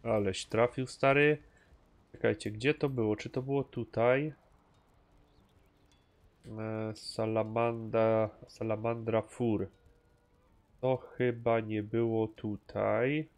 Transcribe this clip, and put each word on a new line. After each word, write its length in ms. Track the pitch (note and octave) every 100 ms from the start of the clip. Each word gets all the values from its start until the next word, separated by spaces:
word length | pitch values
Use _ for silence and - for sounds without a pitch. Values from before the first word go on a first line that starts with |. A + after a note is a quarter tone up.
aleś 420 | A#2 A2 G2+ F#2 -
trafił, 420 | A2 A#2+ - B2+
stary. 500 | - C3+ C#3 D3 D3 - _ _ - _ _ _
Czekajcie, 400 | - A2+ G#2 A2
gdzie 220 | A2 B2+
to 160 | D3+ C#3+
było? 260 | B2+ A2 G#2+
Czy 140 | -
to 120 | -
było 220 | C3 C#3
tutaj? 680 | C3 - A2+ - A#2+ C3 D3+ C#3+ _ _ _ _ _ _ _ _ _ _ _ _ _ _ _ _ _ _ _ _ A#2+
E, 480 | A2 A2 A2 A2 G#2+
salamanda-, 1300 | - - A2 A2 A2 A2+ A#2 A#2 A2 A2+ A2 A2 A2 - -
salamandra 760 | - A2+ G#2+ A2+ A#2 A2+ A2
fur. 460 | G#2+ - A#2+ G2+ F#2+ _ - _ _ _ _ _ _ _ _ _
To 160 | B2+ C3
chyba 600 | - - B2 A#2+ A#2 A#2
nie 240 | A2 G#2+
było 440 | G#2 A2+ A#2 A2+ A2
tutaj. 1040 | - A2 G2+ - G#2 G#2 G#2+ B2 D3+ D3+